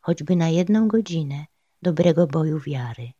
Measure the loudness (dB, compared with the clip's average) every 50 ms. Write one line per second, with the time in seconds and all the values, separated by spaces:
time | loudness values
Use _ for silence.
0 | _ -2 -4 -4 0 0 0 2 2 2 2 0 2 2 2 2 2 2 2 0
1 | -2 0 -4 -4 -4 -4 -6 -10 -12 -14 _ _ _ _ _ _ -4 -4 0 2
2 | 4 4 4 4 2 2 2 -2 0 0 -2 -4 -4 -6 -6 -6 -6 -8 -10 -12
3 | -14 -16 -16 _